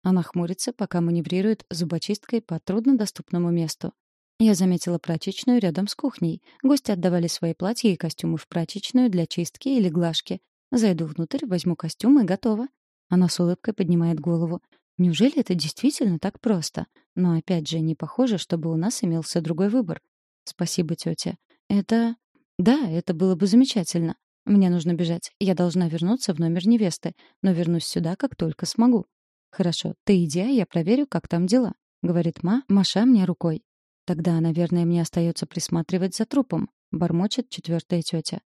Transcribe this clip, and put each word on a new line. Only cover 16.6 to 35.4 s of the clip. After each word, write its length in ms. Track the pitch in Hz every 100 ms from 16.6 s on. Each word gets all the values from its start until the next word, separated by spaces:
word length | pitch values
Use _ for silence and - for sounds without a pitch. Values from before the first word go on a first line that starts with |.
| 151 - - _ _ -
Но 220 | 180 165
опять 320 | - 175 151
же, 100 | 165
не 160 | 160 156
похоже, 420 | 156 - 254 190
чтобы 340 | - 170 160
у 40 | 160
нас 280 | 185 -
имелся 360 | 180 165 156 175
другой 300 | 156 165 196
выбор. 320 | 247 180 - _ _ _ _
Спасибо, 520 | - - 170 - 160 165
тётя. 420 | 165 165 170 - _ _ _
Это... 480 | 202 - 226 233 233 _ _ _ -
Да, 320 | 180 285 226
это 240 | 165 -
было 220 | 165 190 175
бы 120 | 196
замечательно. 680 | 226 262 208 165 170 165 - _ _ -
Мне 240 | 202 185
нужно 240 | 175 160
бежать. 380 | 165 170 170 - _
Я 160 | 190 175
должна 320 | 175 165 170
вернуться 460 | 160 170 254 -
в 60 | 156
номер 280 | 165 170 190
невесты, 460 | 233 196 - 170 - _ _
но 100 | 196
вернусь 340 | 170 175 170 -
сюда, 300 | - 165 190
как 180 | 277 -
только 300 | 160 - -
смогу. 400 | - 240 233 - _ _ _ _
Хорошо, 460 | - 175 156 - -
ты 200 | - 190
иди, 180 | 165 160
а 60 | 220
я 180 | 269 175
проверю, 420 | 175 160 254 285
как 220 | 170 -
там 180 | 170 180
дела, 260 | 247 220 - _ _
говорит 400 | 170 175 165 -
Ма, 200 | 170 240 -
маша 380 | 196 185 190 247
мне 180 | 233
рукой. 400 | 180 170 170 156 _ _ _ _ -
"Тогда, 340 | 165 175 165
наверное, 460 | 165 165 170 175 170
мне 160 | 170
остаётся 460 | 160 - 170 -